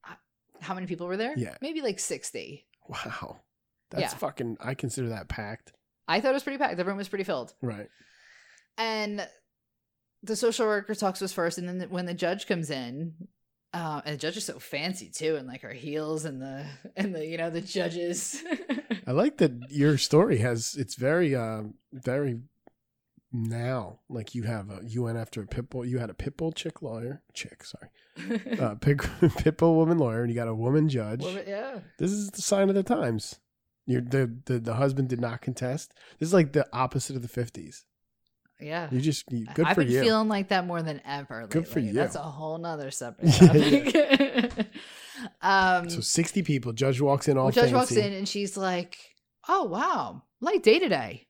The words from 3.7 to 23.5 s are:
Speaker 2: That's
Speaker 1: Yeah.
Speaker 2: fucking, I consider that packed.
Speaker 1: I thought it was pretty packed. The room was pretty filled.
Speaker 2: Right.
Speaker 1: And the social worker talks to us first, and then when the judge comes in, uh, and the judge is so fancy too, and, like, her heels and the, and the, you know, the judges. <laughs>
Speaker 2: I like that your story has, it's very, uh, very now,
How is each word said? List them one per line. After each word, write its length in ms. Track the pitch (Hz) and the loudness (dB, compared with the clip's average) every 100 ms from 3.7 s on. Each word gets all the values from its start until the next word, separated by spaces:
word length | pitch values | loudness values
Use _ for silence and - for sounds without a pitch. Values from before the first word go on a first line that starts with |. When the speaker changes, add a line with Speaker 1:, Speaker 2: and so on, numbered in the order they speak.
| _ _ | _ _
Speaker 2:
That's 240 | - 165 | -4 -4
Speaker 1:
Yeah. 40 | - | -4
Speaker 2:
fucking, 380 | - - 117 113 | -6 -4 -8 -6
I 140 | 120 | -8
consider 380 | 131 127 131 123 | -6 -6 -4 -6
that 180 | 110 82 | -6 -10
packed. 460 | - 104 110 _ _ _ _ - | -10 -8 -12 _ _ _ _ -2
Speaker 1:
I 140 | 175 | 0
thought 80 | 262 | 2
it 20 | |
was 100 | 269 | 0
pretty 120 | 277 269 | -2 -2
packed. 220 | 277 175 | -2 -2
The 60 | 180 | -4
room 100 | 202 | -4
was 140 | 196 | -6
pretty 140 | 196 | -6
filled. 280 | 190 151 117 _ | -4 -4 -6 _
Speaker 2:
Right. 300 | 127 104 107 _ _ _ _ - _ _ _ - | -8 -8 -12 _ _ _ _ -20 _ _ _ -4
Speaker 1:
And 500 | 226 220 208 208 185 _ _ _ _ _ _ _ _ _ | -2 -2 -4 -6 -10 _ _ _ _ _ _ _ _ _
the 140 | 202 220 | -6 0
social 280 | 240 220 220 | 0 2 2
worker 280 | 208 202 | 2 -2
talks 240 | 214 196 185 | -2 -2 -2
to 80 | 190 | -6
us 60 | |
first, 260 | 190 170 175 | 0 -2 -2
and 100 | 175 | -6
then 220 | 180 180 | -6 -6
when 160 | 180 180 | -6 -6
the 80 | |
judge 320 | 180 175 190 - | -2 -2 -2 -2
comes 240 | 180 156 | -4 -2
in, 440 | 139 120 135 170 160 185 _ _ _ _ | -6 -8 -8 -8 -10 -20 _ _ _ _
uh, 260 | 170 165 147 | -8 -6 -6
and 100 | 151 | -6
the 40 | 147 | -6
judge 180 | 156 185 | -6 -6
is 80 | |
so 140 | - - | -10 -10
fancy 520 | - 143 165 185 - | -8 -6 -6 -6 -10
too, 260 | - 160 156 | -4 -2 -2
and, 100 | 127 | -6
like, 160 | 127 | -14
her 100 | 117 | -14
heels 520 | 117 143 151 156 156 | -12 -6 -6 -4 -4
and 160 | 156 135 | -4 -8
the, 240 | 135 135 143 135 - - | -10 -10 -12 -14 -16 -6
and 180 | 196 | -4
the, 120 | 170 156 | -4 -6
you 100 | 170 | -4
know, 140 | 165 | -4
the 100 | 165 | -4
judges. 840 | 196 190 170 170 175 180 - 277 330 302 - | -6 -4 -2 -2 -4 -4 -6 -10 -6 -6 -4
<laughs> 320 | 254 - 202 - | -8 -4 -8 -2
Speaker 2:
I 40 | |
like 260 | 131 262 - | 2 2 2
that 140 | 156 120 123 | 0 0 -8
your 280 | 143 143 143 | 2 4 4
story 400 | - 151 220 131 | 4 6 6 4
has, 360 | 123 117 120 143 | 2 0 -4 -6
it's 180 | 127 | -8
very, 400 | - 127 165 165 | -2 2 2 2
uh, 280 | 131 113 110 107 104 _ | 0 -2 -4 -8 -14 _
very 460 | 131 127 131 143 117 135 _ - _ _ _ _ _ _ | -8 -4 -2 -2 -4 -10 _ -20 _ _ _ _ _ _
now, 680 | 123 113 | -4 -2